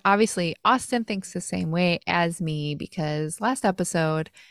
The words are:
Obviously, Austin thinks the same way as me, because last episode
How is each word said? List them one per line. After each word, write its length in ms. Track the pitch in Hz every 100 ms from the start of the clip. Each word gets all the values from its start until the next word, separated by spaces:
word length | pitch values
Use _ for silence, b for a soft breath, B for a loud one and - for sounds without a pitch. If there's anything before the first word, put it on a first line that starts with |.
Obviously, 500 | 190 202 220 - 170 -
Austin 420 | 214 254 - 240
thinks 280 | 226 202 -
the 80 | 180
same 300 | - 185 170
way 280 | 165 180 170 -
as 320 | 175 170 170
me, 360 | 160 151 147
because 680 | 147 - - 151 151 156 -
last 240 | 220 262
episode 640 | 208 185 175 175 160 156 156 B B